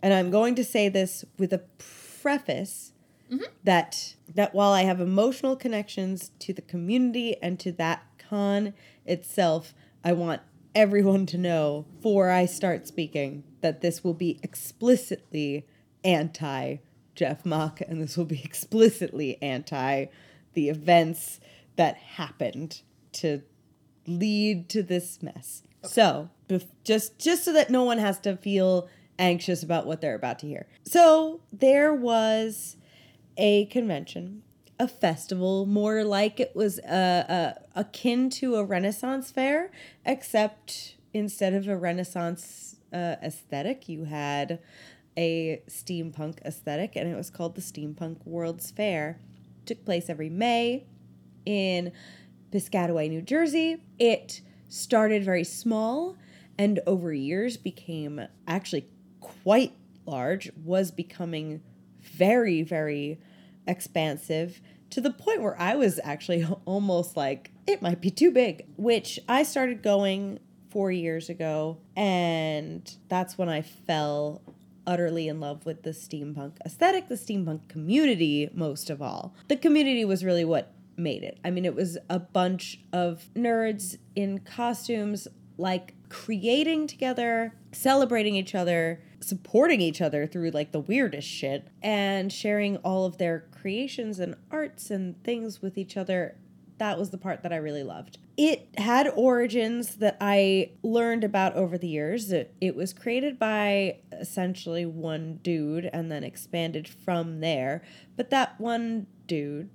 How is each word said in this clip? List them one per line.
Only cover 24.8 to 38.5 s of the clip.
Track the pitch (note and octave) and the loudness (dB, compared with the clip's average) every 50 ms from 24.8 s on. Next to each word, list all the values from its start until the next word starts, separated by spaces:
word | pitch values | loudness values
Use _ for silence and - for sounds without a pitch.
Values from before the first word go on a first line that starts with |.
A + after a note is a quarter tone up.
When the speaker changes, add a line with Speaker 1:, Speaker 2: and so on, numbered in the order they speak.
| G3 | -2
Speaker 1:
this | F3 F3+ F3+ F3 F3+ - - - | 0 -2 -2 -2 -4 -12 -12 -12
mess. | - - - - - - - _ _ _ _ - | -12 -12 -12 -14 -14 -16 -16 _ _ _ _ -14
Speaker 2:
Okay. | - - | -2 6
Speaker 1:
So, | - A3 F#3+ C3+ C#3 D3+ E3+ _ _ _ _ | 6 6 6 6 2 -4 -10 _ _ _ _
bef-, | F#3 F#3 F3+ - - _ _ | -2 -2 -2 -4 -20 _ _
just, | - A3 A3 G#3+ - - _ | 0 0 0 0 -4 -10 _
just | - D#4 F4 E4 - | 0 0 2 2 0
so | - E4 | 4 4
that | D#4 C#4 - | 4 4 6
no | B3 B3+ B3+ | 4 2 4
one | B3 A#3+ A#3 | 2 2 2
has | G#3+ G3+ F#3+ F#3+ | 2 0 0 -2
to | - G3+ F#3+ | -2 -4 -4
feel | F#3 - G#3 G3 G3 F#3 F#3 F#3 F3+ F3 F3+ - - _ _ _ - | -4 -4 0 2 2 4 4 4 2 0 -4 -14 -20 _ _ _ 0
anxious | F#3 F3+ F3 F3 F3 - F3+ E3 D#3+ | 2 2 2 2 0 -2 -4 -4 -2
about | D#3 E3+ E3 - | -2 -2 -2 0
what | B2+ D#3+ D#3 - | -4 -6 -4 -4
they're | D3+ A#2 | -4 -4
about | G#2+ - B2 A#2+ - | -2 -4 -6 -6 -6
to | - | -8
hear. | D3 C#3+ - - _ _ - _ | -10 -10 -10 -12 _ _ -20 _
So, | - - E4+ E4+ E4 D#4 D#4+ D#4+ D#4+ D#4+ E4+ _ _ | 0 6 10 10 10 10 8 6 2 -4 -8 _ _
there | - G3 - C4 C4+ C#4+ D4 D4+ D4+ | -4 4 6 8 8 8 8 6 4
was | C#4 A#3+ A#3+ A#3 A3+ A3 A3 A3 A3 A3 A3 G#3+ - - - - - _ _ _ - - - _ _ _ _ _ | 2 2 2 2 4 4 4 2 2 0 -2 -6 -8 -12 -12 -14 -18 _ _ _ -20 -20 -20 _ _ _ _ _
a | - G#3+ G#3 G#3 G#3 G#3 | 2 4 6 6 6 4
convention, | G3+ - B3 A#3+ A3 F3 C#3+ F3 - - F3 F3 F3+ G3 G#3+ A3 _ _ _ _ - _ _ | 4 0 -2 0 0 -2 -4 -4 -8 -10 -10 -10 -10 -12 -16 -18 _ _ _ _ -20 _ _
a | B3 | -4
festival, | B3 - - - F3+ D#3+ D#3 - - G3 F#3 F3+ F#3 F#3+ F#3+ G3 | -4 -2 0 0 0 0 0 -4 -6 -4 -2 0 0 0 0 0
more | G3 G3+ G#3 G#3 G#3+ A3 A3 G#3+ | 2 2 2 2 2 2 0 0
like | G#3+ G#3 G3 G#3 G#3+ G#3+ - | 2 2 2 2 2 2 0
it | B3 B3+ - | -4 -2 0
was, | - G#3+ G#3 F#3 G3+ | 0 0 0 -2 -4
uh, | - - D3+ F#3 F#3 F3+ F3+ F3 - - | -6 -2 0 2 4 4 4 2 2 0
uh, | E3+ F3+ E3 C3+ - - - - _ | 0 0 0 -2 -4 -6 -16 -12 _
akin | F3+ G#3 - - - - B3 A#3+ B3 B3+ C4 | -6 -6 -6 -6 -4 -2 0 2 2 0 0
to | B3+ - - C4 | 0 -2 -2 0